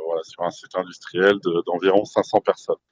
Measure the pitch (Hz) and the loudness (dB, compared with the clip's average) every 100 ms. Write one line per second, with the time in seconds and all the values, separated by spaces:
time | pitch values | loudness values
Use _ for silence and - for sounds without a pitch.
0 | 80 82 - - 87 - - 92 90 82 | -4 -6 -8 -6 -6 -8 -10 -8 -8 -12
1 | - 87 98 101 90 85 85 87 95 98 | -8 2 2 2 0 -2 -2 0 2 2
2 | 110 107 - 104 - - - - _ | 2 -4 0 0 0 -2 -2 -6 _